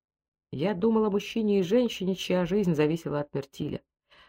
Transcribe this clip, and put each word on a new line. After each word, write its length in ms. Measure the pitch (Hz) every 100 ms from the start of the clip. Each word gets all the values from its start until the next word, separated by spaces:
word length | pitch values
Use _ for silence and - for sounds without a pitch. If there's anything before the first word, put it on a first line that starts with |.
| _ _ _ _ _
Я 220 | 131 180
думал 320 | 185 226 220 214
о 60 |
мужчине 480 | 202 - 226 214 202
и 40 |
женщине, 520 | 175 240 233 - 185 185
чья 300 | - 185 170
жизнь 280 | 202 180
зависела 460 | 147 151 165 147 147
от 120 | 147 139
Мертиля. 480 | - - 147 - - _ _ _